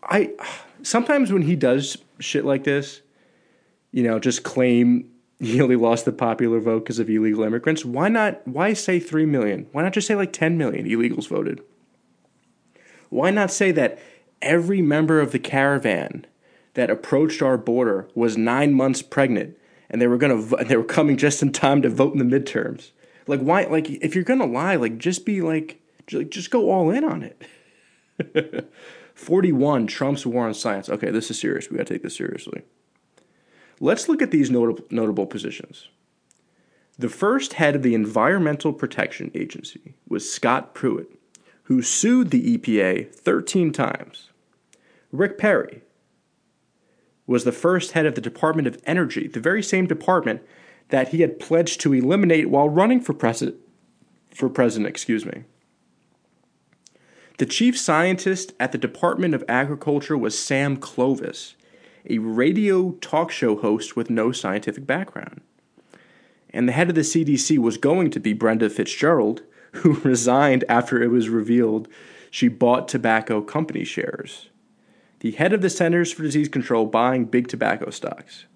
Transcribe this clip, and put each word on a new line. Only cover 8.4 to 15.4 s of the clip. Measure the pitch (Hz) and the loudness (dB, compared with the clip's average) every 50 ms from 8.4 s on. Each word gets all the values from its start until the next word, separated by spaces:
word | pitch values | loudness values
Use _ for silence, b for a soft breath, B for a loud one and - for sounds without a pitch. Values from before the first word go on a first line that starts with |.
| - 131 | -10 -10
why | 127 143 175 208 220 | -4 -2 0 0 0
say | 202 - - 185 175 | -2 -2 -2 -2 -2
three | 170 - - 156 156 | -2 -2 -2 0 2
million? | 156 147 135 113 104 101 98 - - | 2 2 0 0 0 -2 -4 -8 -8
Why | - 143 | -4 -2
not | 165 190 190 | -2 0 0
just | 214 202 | -2 0
say, | - 220 | 0 0
like, | 202 196 185 | 0 0 -4
ten | - - 160 160 170 165 | -2 -2 0 0 2 0
million | 151 120 - - - | 0 -2 -2 -4 -2
illegals | 107 110 113 117 123 120 - - - | -2 0 0 0 0 0 -4 -6 -4
voted? | - 101 - - - - - _ _ _ _ _ _ _ _ _ _ _ _ _ _ _ _ _ _ _ _ _ b b b b b b b b | -4 -4 -4 -4 -6 -8 -12 _ _ _ _ _ _ _ _ _ _ _ _ _ _ _ _ _ _ _ _ _ b b b b b b b b
Why | - 123 143 180 | -4 0 0 2
not | 196 208 202 190 | 2 2 0 0
say | 196 - 202 190 | 0 0 2 2
that | 175 151 131 110 - B B B B B B B _ _ | 4 2 2 0 0 B B B B B B B _ _
every | - 139 156 170 170 175 202 196 | -2 0 2 2 2 0 0 2
member | 175 147 143 151 160 156 160 156 | 2 2 2 2 2 4 4 2
of | 147 135 | 2 2
the | - | 0
caravan | - | -4